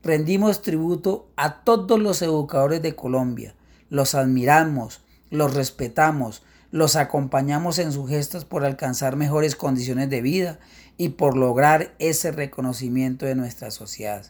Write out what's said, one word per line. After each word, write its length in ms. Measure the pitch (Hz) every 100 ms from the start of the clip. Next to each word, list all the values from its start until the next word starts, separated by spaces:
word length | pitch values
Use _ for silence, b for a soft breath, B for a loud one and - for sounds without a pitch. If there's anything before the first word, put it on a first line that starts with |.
rendimos 600 | 170 156 156 196 214 196
tributo 680 | - 160 160 170 185 202 - -
a 280 | 147 -
todos 340 | - 233 190 220
los 240 | 208 175
educadores 580 | 170 156 143 139 143 160
de 140 | 160
Colombia. 600 | - 120 127 127 117 104 - b b b
Los 240 | 143 135
admiramos, 880 | 143 131 127 123 151 160 143 113 - b b _
los 240 | 147 147
respetamos, 880 | 135 131 - 123 - 156 151 117 107 b b b
los 260 | 156 156 160
acompañamos 800 | 143 147 135 135 139 147 175 160
en 140 | 165
sus 160 | 139 131
gestas 360 | 147 143 175
por 200 | 147 156
alcanzar 520 | 139 135 135 123 135 135
mejores 380 | 147 151 156 -
condiciones 540 | 151 131 123 127 139
de 100 | 135
vida 400 | 123 180 175 156 B B B _
y 140 | -
por 260 | - 143 131
lograr 580 | 127 123 147 156 165 -
ese 340 | 156 156 170
reconocimiento 920 | 143 143 - 127 120 127 127 131 127 139
de 80 |
nuestra 360 | 131 123 117 113
sociedad. 560 | - 110 - 104 101 101